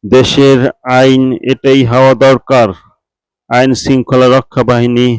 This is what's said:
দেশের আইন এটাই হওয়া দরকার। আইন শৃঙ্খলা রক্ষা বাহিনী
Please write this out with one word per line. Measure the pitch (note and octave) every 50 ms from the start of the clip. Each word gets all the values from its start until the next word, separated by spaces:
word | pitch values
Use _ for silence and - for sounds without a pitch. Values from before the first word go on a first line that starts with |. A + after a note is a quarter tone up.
| -
দেশের | G#2 A2 C3 B2+ - - - C#3 C3+ C3+ B2 B2 C3+ - _ _ B2+ B2+ B2+
আইন | C3 C3+ C3 C3 C3 C3 B2+ - -
এটাই | B2 C3+ - - C#3 C3+ C#3 C3
হওয়া | A2+ A#2 B2+ C3 C3 C3
দরকার। | A2 C3 C3+ C3+ A#2+ _ - C3+ B2+ A#2 G2+ F#2 - _ _ _ _ _ _ _ _ _ _ _ _ _ _
আইন | A#2+ B2 C3 C3 C3
শৃঙ্খলা | - - - C#3 C3 A#2+ - C3+ C3 B2+ B2+ B2+
রক্ষা | C3+ B2+ _ - C#3 B2
বাহিনী | A2 B2 A#2+ A#2+ A#2+ A#2+ A#2+ B2 B2 A#2+